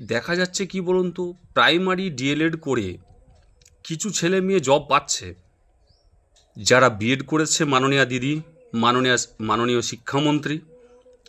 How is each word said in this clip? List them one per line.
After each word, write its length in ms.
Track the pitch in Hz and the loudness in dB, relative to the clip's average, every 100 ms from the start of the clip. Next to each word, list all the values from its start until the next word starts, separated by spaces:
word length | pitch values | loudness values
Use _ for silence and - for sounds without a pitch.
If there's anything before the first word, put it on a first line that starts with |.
| 113 | -4
দেখা 280 | 117 170 175 | -4 -2 -2
যাচ্ছে 320 | 180 180 185 | -2 -4 -6
কি 140 | 190 | -4
বলুন 300 | 175 185 180 | -2 0 -2
তো, 220 | 175 175 180 - | -4 -8 -10 -4
প্রাইমারি 560 | 127 123 170 185 185 190 | 2 4 4 2 -2 -4
ডিএলএড 520 | 123 135 147 165 160 | -4 -2 0 -2 -2
করে 360 | 139 123 92 - - - _ _ _ _ _ _ | -2 -2 -4 -8 -18 -20 _ _ _ _ _ _
কিছু 260 | - 160 208 | -12 -8 -6
ছেলে 320 | - 165 190 | -2 0 0
মেয়ে 180 | 190 190 | 0 0
জব 260 | 131 147 139 | 2 2 2
পাচ্ছে, 460 | 139 - - 90 - _ _ _ _ _ _ _ _ _ _ _ - | 0 0 -6 -8 -16 _ _ _ _ _ _ _ _ _ _ _ -4
যারা 320 | 98 127 123 | 4 6 6
বিএড 380 | 101 113 135 135 | 2 -2 -2 -2
করেছে 380 | 156 151 - 151 | -2 0 -2 0
মাননীয়া 400 | 131 135 139 127 | 2 2 2 2
দিদি, 360 | 127 135 156 - - - | 0 -2 -4 -8 -20 -8
মাননীয়া, 440 | 113 117 123 127 117 - - | 0 2 2 2 0 -2 -6
মাননীয় 420 | 110 110 120 120 | -2 0 0 -2
শিক্ষামন্ত্রী, 760 | - 113 - 139 147 147 143 156 - - - - _ _ | -4 -8 -4 -2 0 0 -2 -8 -10 -20 -20 -20 _ _